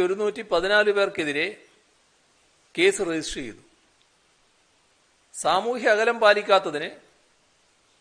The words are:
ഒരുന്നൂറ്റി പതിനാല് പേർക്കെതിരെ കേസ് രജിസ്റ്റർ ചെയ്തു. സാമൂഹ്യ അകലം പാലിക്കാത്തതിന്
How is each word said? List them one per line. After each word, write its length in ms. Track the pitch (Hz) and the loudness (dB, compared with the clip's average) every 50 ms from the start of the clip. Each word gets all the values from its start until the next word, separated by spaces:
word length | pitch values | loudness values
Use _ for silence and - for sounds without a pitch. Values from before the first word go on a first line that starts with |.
| 180 | 0
ഒരുന്നൂറ്റി 400 | 180 190 202 214 208 202 233 214 - | 0 0 -2 -2 -4 -4 -6 -6 -2
പതിനാല് 400 | 196 170 180 196 208 208 208 208 | -2 0 0 2 2 2 4 2
പേർക്കെതിരെ 560 | 202 202 196 190 - 180 160 147 139 147 165 196 214 - _ _ _ _ _ _ _ _ _ _ _ _ _ _ _ _ _ _ _ _ _ _ - | 2 2 0 -2 -2 -4 -4 -4 -2 -2 -4 -4 -6 -12 _ _ _ _ _ _ _ _ _ _ _ _ _ _ _ _ _ _ _ _ _ _ -4
കേസ് 260 | 170 170 196 190 208 | 0 0 2 2 0
രജിസ്റ്റർ 380 | 196 170 160 160 143 - - 185 | -2 -4 -4 -6 -6 -8 -10 -10
ചെയ്തു. 200 | 135 110 101 - - _ _ _ _ _ _ _ _ _ _ _ _ _ _ _ _ _ _ _ _ _ _ _ _ _ _ _ _ _ _ _ _ _ - | -12 -12 -14 -18 -20 _ _ _ _ _ _ _ _ _ _ _ _ _ _ _ _ _ _ _ _ _ _ _ _ _ _ _ _ _ _ _ _ _ -12
സാമൂഹ്യ 580 | - - 151 165 185 214 233 247 240 226 240 214 | -6 -2 0 0 0 0 -2 -4 -2 2 2 2
അകലം 240 | 208 226 233 233 226 | 2 2 0 0 4
പാലിക്കാത്തതിന് 720 | 226 208 208 208 202 208 196 190 185 180 147 147 160 196 - - _ _ _ _ _ _ _ _ _ _ _ _ _ _ _ _ _ _ _ _ | 4 4 4 4 4 2 2 2 2 0 -6 -8 -8 -10 -12 -16 _ _ _ _ _ _ _ _ _ _ _ _ _ _ _ _ _ _ _ _